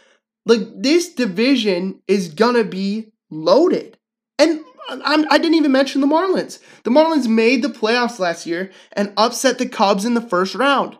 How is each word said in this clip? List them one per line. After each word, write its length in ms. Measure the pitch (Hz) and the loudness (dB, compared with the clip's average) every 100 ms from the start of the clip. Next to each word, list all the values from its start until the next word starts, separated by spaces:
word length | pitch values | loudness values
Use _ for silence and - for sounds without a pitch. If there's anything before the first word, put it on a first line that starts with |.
| _ _ _ _ 202 | _ _ _ _ 0
Like, 160 | 233 - 190 | 0 0 -4
this 380 | 247 339 339 | 0 0 0
division 880 | - 226 180 247 254 208 175 190 - - | -4 -4 0 0 2 0 -2 -4 -6 -2
is 220 | 202 175 | -2 -2
gonna 340 | 151 233 240 | 0 2 2
be 480 | 185 185 196 220 220 _ _ | -2 -4 -6 -6 -10 _ _
loaded. 680 | 156 165 233 349 202 - - _ _ _ - | -4 2 4 4 0 -6 -18 _ _ _ 0
And 240 | 330 311 - - - | 0 0 -8 -18 -14
I'm, 360 | 262 - 311 302 | -8 -2 0 2
I 80 | 302 | 2
didn't 180 | 330 330 | 2 2
even 160 | 294 | 2
mention 300 | 262 269 277 | 2 0 0
the 60 | 277 | 0
Marlins. 520 | 320 381 269 147 - - - | 0 0 -2 -4 -12 -20 -10
The 60 | 220 | 0
Marlins 380 | 285 320 311 240 | 2 4 2 0
made 340 | 226 226 262 | 2 2 2
the 80 | 285 | -2
playoffs 500 | - 214 247 233 233 | -4 -2 0 -2 -4
last 260 | 175 165 160 | -4 -4 -6
year 260 | 165 190 - _ | -8 -8 -14 _
and 200 | - 202 - | -6 -2 2
upset 440 | 233 240 254 240 | 0 2 -2 0
the 100 | 247 | -4
Cubs 340 | - 196 196 | 0 0 2
in 120 | 233 233 | 0 -2
the 60 | |
first 340 | 233 180 185 190 | -2 -2 -2 -2
round. 420 | 269 262 165 | 0 0 -2